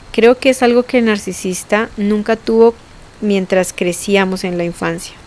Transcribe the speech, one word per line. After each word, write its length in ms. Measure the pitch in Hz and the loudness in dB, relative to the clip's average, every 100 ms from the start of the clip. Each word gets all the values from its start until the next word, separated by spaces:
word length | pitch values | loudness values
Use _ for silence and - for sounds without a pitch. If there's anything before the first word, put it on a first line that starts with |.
| - | -10
Creo 260 | - 226 254 | 2 4 4
que 120 | 269 | 2
es 120 | 254 | 2
algo 200 | 247 240 | 2 2
que 160 | 247 254 | 0 0
el 60 | |
narcisista 880 | 226 208 - 180 190 180 - 208 226 - | 0 -2 -4 -8 -6 -6 -2 -2 -2 -4
nunca 380 | 202 214 208 | -2 0 0
tuvo 400 | 226 - 226 226 233 - - - - | -4 0 4 4 2 -10 -20 -20 -8
mientras 520 | 214 196 185 190 185 | -2 0 0 0 0
crecíamos 720 | - 180 175 - 196 190 185 | -2 -4 -4 0 0 0 -2
en 140 | 185 175 | -4 -4
la 60 | |
infancia, 500 | 170 170 170 170 - - | -4 -4 -6 -6 -10 -18